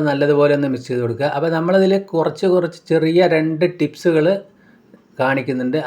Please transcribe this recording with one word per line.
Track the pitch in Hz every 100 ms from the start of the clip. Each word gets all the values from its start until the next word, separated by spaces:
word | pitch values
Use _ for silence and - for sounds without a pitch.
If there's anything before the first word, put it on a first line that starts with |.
| 151
നല്ലതുപോലെ | 139 143 143 147 143
ഒന്ന് | 143
മിക്സ് | 123 -
ചെയ്ത് | 123
കൊടുക്കുക. | 120 - 143 143
അപ്പോൾ | 165 165
നമ്മളതിൽ | 170 190 190 196 196
കുറച്ച് | 165 156 - 190
കുറച്ച് | 180 170 - -
ചെറിയ | 160 160 170 175 160
രണ്ട് | 160 156 175 175
ടിപ്സുകൾ | 147 - 180 160 160 196 - _ _ _ _ - _ -
കാണിക്കുന്നുണ്ട്. | 127 135 131 127 127 151